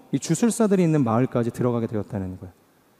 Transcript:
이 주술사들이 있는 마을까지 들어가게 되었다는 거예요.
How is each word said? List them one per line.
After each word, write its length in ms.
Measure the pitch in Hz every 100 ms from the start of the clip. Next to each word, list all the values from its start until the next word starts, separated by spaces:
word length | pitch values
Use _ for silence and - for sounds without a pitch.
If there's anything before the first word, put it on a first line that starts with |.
| -
이 60 | -
주술사들이 600 | - 165 233 - 214 190
있는 200 | 170 156
마을까지 480 | 117 110 131 123 117
들어가게 380 | - 123 117 110
되었다는 500 | 110 95 107 92 95
거예요. 140 | 92 - _ _ _